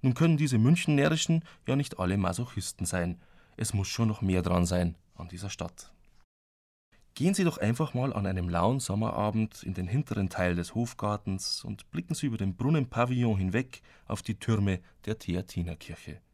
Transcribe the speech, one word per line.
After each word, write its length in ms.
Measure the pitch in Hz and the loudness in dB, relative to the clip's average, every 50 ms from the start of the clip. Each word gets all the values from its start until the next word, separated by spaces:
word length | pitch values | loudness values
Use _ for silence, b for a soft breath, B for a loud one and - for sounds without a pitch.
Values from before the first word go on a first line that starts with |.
Nun 120 | - 131 120 | 4 2 4
können 220 | - 160 170 165 | 6 4 4 6
diese 220 | 139 156 143 127 110 | 4 2 4 4 6
München-Närrischen 840 | 107 127 170 175 - - 151 139 143 156 156 160 - - 170 165 B B B B B | 8 8 6 6 4 4 4 4 4 4 2 0 2 2 2 2 B B B B B
ja 80 | - 131 | -2 0
nicht 240 | 139 139 - - - | 0 0 -2 -4 -2
alle 180 | 92 90 95 | 0 0 2
Masochisten 720 | 101 95 90 90 87 123 - - 104 - - - - 98 | 2 2 0 0 -2 -6 -6 -6 -8 -8 -8 -6 -6 -6
sein. 340 | - - 92 85 87 87 b b b b b b b b | -2 -2 -2 -2 -2 -4 b b b b b b b b
Es 180 | b 113 - - | b -6 -2 -2
muss 140 | 101 95 - | -2 -2 -2
schon 180 | - - 117 | -2 0 0
noch 160 | 110 107 - | 0 0 0
mehr 200 | - 95 92 92 | 0 2 2 2
dran 240 | 85 90 90 90 87 | 2 2 2 2 2
sein 300 | 87 87 90 90 85 85 - _ _ _ | 2 2 2 0 0 -2 -6 _ _ _
an 100 | - 87 | -16 -14
dieser 240 | 87 - 87 101 95 | -14 -12 -10 -10 -10
Stadt. 420 | - - 87 87 - - - - - _ _ - _ - _ _ _ _ _ _ _ _ _ _ _ _ _ _ b b b _ _ | -8 -8 -8 -10 -10 -14 -20 -20 -20 _ _ -20 _ -20 _ _ _ _ _ _ _ _ _ _ _ _ _ _ b b b _ _
Gehen 200 | - 131 180 196 | 0 0 2 2
Sie 100 | - 190 | 4 2
doch 140 | 170 156 - | 2 2 2
einfach 340 | - 107 120 - 160 143 | 0 0 2 0 -2 -2
mal 220 | - 123 127 139 - | 0 -2 -2 0 -2
an 100 | - 104 | -2 -2
einem 240 | 95 95 92 87 87 | -2 -2 -2 -2 0
lauen 300 | 85 85 87 - 131 139 | 2 2 2 2 2 0
Sommerabend 840 | - - 104 104 110 110 - - 104 107 107 110 110 107 - - - | -2 -2 -2 -2 0 -2 -2 0 -2 0 0 0 -2 -2 -4 -12 -10
in 100 | - 95 | -8 -6
den 140 | - 92 87 | -6 -4 -2
hinteren 420 | 110 139 147 - - - 98 92 | -2 -2 -2 -2 -2 -2 -2 -2
Teil 240 | - - 90 90 87 | 0 0 0 0 2
des 200 | 87 85 - - | 0 -2 -4 -2
Hofgartens 920 | 113 120 117 - - - 104 104 101 - - 95 95 - - - - - | -4 -4 -4 -4 -4 -4 -2 -2 -2 -4 -4 -6 -4 -4 -6 -6 -6 -8
und 260 | 113 107 - - - | -10 -10 -10 -12 -10
blicken 240 | - 160 175 - 165 | -8 -8 -6 -6 -6
Sie 120 | - - | -4 -2
über 120 | 139 113 110 | -4 -2 0
den 160 | 98 98 87 | -2 -2 -2
Brunnenpavillon 840 | - - 135 160 156 131 - - 120 120 123 127 123 120 117 107 | 0 0 2 2 2 2 0 0 0 0 0 2 2 2 2 2
hinweg 460 | 98 92 92 92 117 135 131 - - b b b b b | 2 0 0 0 0 -2 -2 -10 -20 b b b b b
auf 160 | b - 101 | b -8 -6
die 160 | - - 110 - | -4 -6 -8 -4
Türme 400 | - - 113 107 101 101 95 87 b b b b - | 0 0 0 2 2 0 0 -2 b b b b -8
der 140 | - 107 - | -8 -8 -6
Theatinerkirche. 1000 | - - 85 87 101 - - 92 85 87 85 - - - 82 - - - 76 - _ _ | -4 -4 -4 -4 -4 -6 -6 -4 -4 -4 -6 -10 -12 -14 -14 -14 -12 -16 -16 -16 _ _